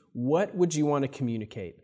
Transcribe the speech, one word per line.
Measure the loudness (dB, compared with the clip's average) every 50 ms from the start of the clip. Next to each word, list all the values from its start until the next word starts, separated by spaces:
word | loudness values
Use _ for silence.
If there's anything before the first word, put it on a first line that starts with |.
| _ _
what | -8 -4 0 2 2 2 2 0 2
would | 2 2 2 2
you | 2 2
want | 2 2 2 0
to |
communicate | 0 -2 -2 -2 -2 -2 -4 -6 -8 -10 -10 -10 -10 -12 -16